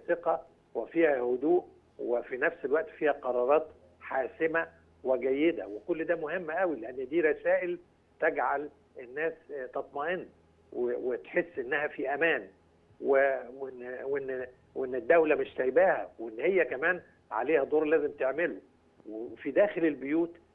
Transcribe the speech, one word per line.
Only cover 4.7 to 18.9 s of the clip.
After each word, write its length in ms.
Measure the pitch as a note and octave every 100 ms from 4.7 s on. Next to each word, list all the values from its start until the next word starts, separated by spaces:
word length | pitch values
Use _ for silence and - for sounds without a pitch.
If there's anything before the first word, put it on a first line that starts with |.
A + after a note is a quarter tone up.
| - _ _
وجيدة، 640 | B2+ C3 C3 C3+ E3 B2+ F#2+
وكل 360 | G#2 - D#3+
ده 120 | D#3+ E3
مهم 340 | D3+ F3+ D#3+
قوي 260 | E3 F#3 C3
لأن 280 | - C3 B2+
دي 120 | E3
رسائل 580 | D#3 C#3+ F3 F#3 F3+ F3 - _ _ _
تجعل 480 | D#3+ D3 B2+ C#3+ D3 - _ D3
الناس، 320 | A#2+ C3 D#3+ D#3+ -
آه، 140 | C#3+ B2+
تطمئن 600 | D3 - C#3 D#3 F#3 B2+ - _ _ _
و-، 380 | - B2 A#2+ B2
وتحس 480 | A#2+ - F3 E3+ -
إنها 280 | B2 D3 D3
في 280 | - C#3
أمان، 340 | C#3+ E3 C3+ G2 - _ _ _ -
و-، 380 | B2 C3+ C#3 C3 A#2+ C3
وإن، 400 | C3+ B2+ B2 B2+
وإن، 420 | C3 C#3 C3+ C3 B2+ - _
وإن 200 | C3 C3
الدولة 400 | B2+ A2+ E3 D#3
مش 200 | C#3 C3 -
سايباها، 520 | C3 C3+ F#3 C#3 F#2+ -
وإن 220 | A#2 A2
هي 240 | D#3 F#3+
كمان 360 | D#3 B2+ E3 F3+ - _ _
عليها 340 | A2 B2+ D#3
دور 200 | C3 D3+
لازم 260 | D3+ D#3+ C#3+
تعمله. 440 | - C3 C#3 F3 F#2+ - _ _